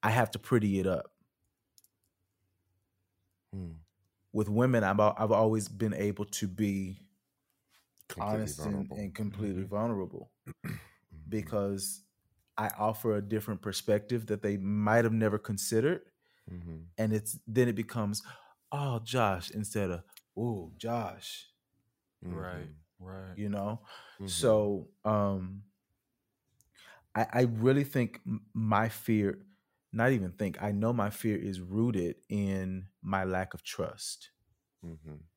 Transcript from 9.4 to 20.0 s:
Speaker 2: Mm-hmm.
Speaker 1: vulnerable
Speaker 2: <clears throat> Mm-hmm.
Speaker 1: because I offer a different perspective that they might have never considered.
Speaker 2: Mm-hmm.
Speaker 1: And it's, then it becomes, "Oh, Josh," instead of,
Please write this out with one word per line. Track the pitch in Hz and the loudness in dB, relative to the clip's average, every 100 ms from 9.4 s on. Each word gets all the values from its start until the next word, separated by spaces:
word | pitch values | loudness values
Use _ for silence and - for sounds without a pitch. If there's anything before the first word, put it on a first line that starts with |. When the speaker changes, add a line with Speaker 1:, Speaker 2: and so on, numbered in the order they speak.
| 107 92 | -4 -4
Speaker 2:
Mm-hmm. | |
Speaker 1:
vulnerable | 98 101 113 104 92 - - _ - - | -4 -2 -2 -2 -4 -10 -16 _ -20 -14
Speaker 2:
<clears throat> | - - - _ _ | -10 -12 -14 _ _
Mm-hmm. | 78 78 | -20 -6
Speaker 1:
because | 107 - 107 101 98 95 - _ _ _ _ _ - | -6 -2 -2 -2 -2 -6 -10 _ _ _ _ _ -4
I | 107 - | -4 0
offer | 107 110 120 107 | 0 2 2 2
a | |
different | 101 107 104 101 | 2 -2 -2 -4
perspective | 104 95 - 107 104 120 110 | -4 -4 2 2 4 -2 0
that | 104 | 0
they | 104 101 | 0 0
might | 95 104 107 113 | 0 2 6 6
have | 117 | 6
never | 113 110 104 | 4 4 2
considered. | - 101 - 113 135 180 - _ _ _ - | -2 -4 2 2 4 0 -4 _ _ _ -14
Speaker 2:
Mm-hmm. | 90 85 80 85 - | -12 -10 -12 -14 -2
Speaker 1:
And | 110 | 0
it's, | 107 107 - - | 0 -2 -10 -2
then | 110 123 | 2 4
it | 104 | 2
becomes, | 113 120 104 104 - - - _ _ | -4 -2 -2 -4 -8 -20 -20 _ _
"Oh, | 143 143 117 | -6 -2 -4
Josh," | 113 123 110 92 87 | -2 2 2 2 -4
instead | 107 104 110 98 | -8 -4 -2 -2
of, | 87 | -4